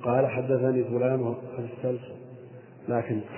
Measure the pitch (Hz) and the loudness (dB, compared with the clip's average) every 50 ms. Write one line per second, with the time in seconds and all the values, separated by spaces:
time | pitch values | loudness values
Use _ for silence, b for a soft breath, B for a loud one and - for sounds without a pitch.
0 | - 120 120 131 135 131 - 127 123 127 135 123 127 131 127 127 117 104 117 123 | 0 2 4 4 4 4 2 0 2 2 4 4 4 4 4 4 2 2 2 2
1 | 123 127 135 131 123 117 123 - - - - 127 120 113 - - - 127 123 120 | 4 4 2 2 2 0 -2 -4 -6 -8 -8 -8 -8 -8 -6 -4 -2 -2 -2 -4
2 | - - - - - - - - - B B B B B B B - - 120 117 | -6 -10 -14 -14 -16 -16 -16 -16 -16 B B B B B B B -4 0 0 0
3 | - - 110 107 - - - | 0 0 0 -2 -2 -4 -4